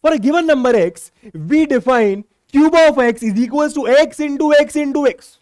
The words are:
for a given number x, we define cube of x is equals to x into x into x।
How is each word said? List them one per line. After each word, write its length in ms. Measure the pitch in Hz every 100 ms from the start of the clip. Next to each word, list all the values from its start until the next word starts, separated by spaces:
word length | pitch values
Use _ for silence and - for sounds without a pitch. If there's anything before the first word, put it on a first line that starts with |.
for 100 | 311
a 60 | 311
given 300 | 226 339 320
number 240 | 285 247 233
x, 300 | 175 - - _ 226 160 156
we 180 | 302 302
define 560 | 254 247 247 208 196 - _ _
cube 240 | 277 311 330
of 220 | 320 294
x 200 | 240 233
is 180 | 226 202
equals 320 | 240 285 302
to 120 | 294 226
x 260 | 269 311 -
into 300 | 302 277 302
x 220 | 294 - 302
into 280 | 285 277 269
x। 260 | - - _